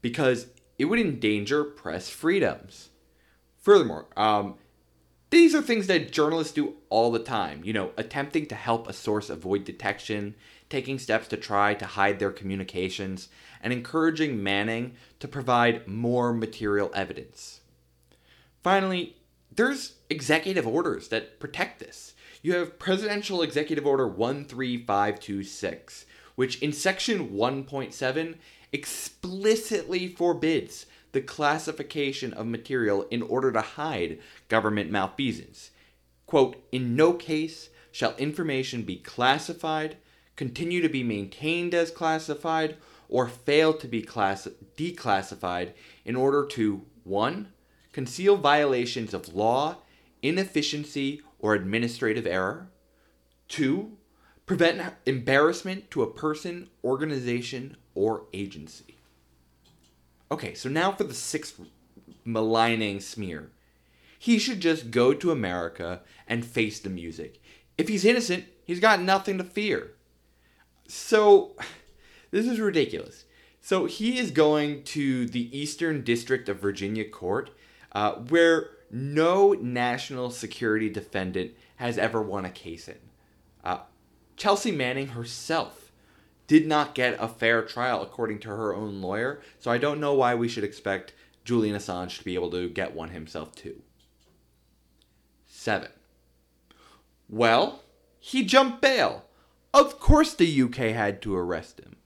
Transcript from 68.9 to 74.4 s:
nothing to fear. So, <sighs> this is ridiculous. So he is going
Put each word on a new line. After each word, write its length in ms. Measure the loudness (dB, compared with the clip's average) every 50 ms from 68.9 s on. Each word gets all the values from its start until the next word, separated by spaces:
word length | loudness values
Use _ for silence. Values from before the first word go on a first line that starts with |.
| 6 6
nothing 360 | 4 2 2 2 2 -2 -4 -4
to 40 | -4
fear. 480 | -4 -4 -2 0 0 0 -2 -4 -8 -18 _ _ _ _ _ _ _ _ _ _ _ _ _ _ _ _ _ _
So, 720 | -18 -16 -14 -2 2 4 6 10 10 10 10 10 4 -10 -14 -14 -14 -14 -20 -20 _
<sighs> 400 | -20 -20 _ -20 -20 -20 -18 _
this 140 | -2 0 0
is 140 | 0 -2 0
ridiculous. 640 | 0 2 2 2 2 2 -2 -8 -10 -10 -16 -20 -20 _ _ _ -20 _ _ _
So 260 | _ 0 2 2 2
he 340 | 0 -4 -2 -2 -2 0 0
is 120 | -2 0
going 520 | 4 4